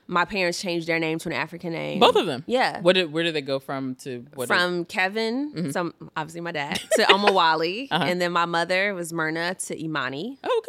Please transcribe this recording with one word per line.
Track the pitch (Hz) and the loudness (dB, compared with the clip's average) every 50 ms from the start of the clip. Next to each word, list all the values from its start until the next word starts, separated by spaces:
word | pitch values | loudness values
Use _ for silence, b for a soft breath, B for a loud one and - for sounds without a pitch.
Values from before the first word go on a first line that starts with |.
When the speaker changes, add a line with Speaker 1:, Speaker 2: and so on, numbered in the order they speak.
| _ | _
Speaker 1:
My | - 175 175 - | 0 2 2 2
parents | - 214 196 185 175 180 - | 2 0 0 0 0 0 -2
changed | - 190 170 170 165 | -4 -4 -4 -2 0
their | 165 165 165 | 0 0 0
name | 165 160 160 165 | 0 0 -2 -2
to | - 175 | -4 -4
an | 156 | -2
African | 120 143 160 - 170 - 175 165 | -2 -4 -4 -6 -10 -8 -8 -6
name. | 160 151 147 147 185 | -6 -6 -4 2 4
Speaker 2:
Both | 226 466 - | 6 6 6
of | 440 277 | 4 2
them? | 175 139 - 160 | 0 -2 -4 -4
Speaker 1:
Yeah. | - 226 262 240 165 - - 165 | -2 0 0 0 0 -2 2 4
Speaker 2:
What | 170 185 | 4 4
did, | 185 180 156 147 | 4 2 0 -2
where | 160 165 | -2 -2
did | 170 160 | 0 -2
they | 151 139 | -2 -4
go | 135 135 139 | -2 -4 -4
from | - - 147 135 135 131 127 | -4 -6 -6 -6 -4 -6 -8
to | - - 143 127 123 120 - - | -8 -10 -10 -10 -10 -12 -14 -8
what | 135 123 123 | -8 -2 2
did | 208 | 2
Speaker 1:
From | 185 180 180 180 175 170 | 4 4 2 0 -2 -4
Kevin, | - - 208 185 190 202 220 226 226 233 262 285 302 285 | -4 -2 -2 -2 0 0 -2 -2 -2 -2 -2 -4 -4 -4
Speaker 2:
Mm-hmm. | - 175 139 | -4 -4 -4
Speaker 1:
so | 147 190 175 160 - _ - - _ | -2 -2 -4 -4 -6 _ -18 -10 _
obviously | 165 156 165 165 170 | -8 -8 -8 -8 -8
my | 170 170 170 | -8 -6 -6
dad, | 156 143 147 175 190 - - - | -6 -6 -4 -6 -6 -2 0 2
to | 226 214 | 2 6
Omawali. | - 185 196 208 208 196 185 170 165 160 160 165 170 185 220 277 269 | 6 6 6 6 6 6 6 6 6 6 4 2 0 -2 -4 -4 -2
Speaker 2:
<laughs> | |
Uh-huh. | - 165 165 | 0 2 2
Speaker 1:
And | 156 180 180 | 2 2 2
then | 175 175 175 | 0 2 2
my | 175 170 | 2 0
mother | 170 170 170 170 170 185 185 196 208 202 | 2 2 0 0 2 2 0 0 0 -2
was | 175 175 160 165 | -4 -6 -6 -4
Myrna | 165 160 156 160 165 170 175 190 | -2 -2 -2 -2 -2 -2 -4 -4
to | 185 - - 175 - 156 | -6 -8 -10 -8 -8 -6
Imani. | 160 156 143 127 127 131 139 180 240 277 - - | -4 -4 -4 -4 -4 -6 -6 -8 -8 -10 -8 -4
Speaker 2:
Oh, | - 494 453 440 | 0 0 0 0